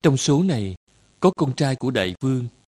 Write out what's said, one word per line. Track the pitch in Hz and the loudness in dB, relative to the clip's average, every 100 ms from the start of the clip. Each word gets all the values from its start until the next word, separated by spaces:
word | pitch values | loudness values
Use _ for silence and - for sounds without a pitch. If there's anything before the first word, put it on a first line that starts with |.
Trong | 160 135 | 2 2
số | - 143 | 2 2
này, | 190 127 98 92 _ _ _ _ | 2 -2 -4 -10 _ _ _ _
có | 185 | 0
con | - 147 | 2 -4
trai | 127 143 131 | 0 -2 0
của | 123 | -2
đại | 123 92 90 | -2 -2 -2
vương | 135 131 120 _ _ | -4 -4 -6 _ _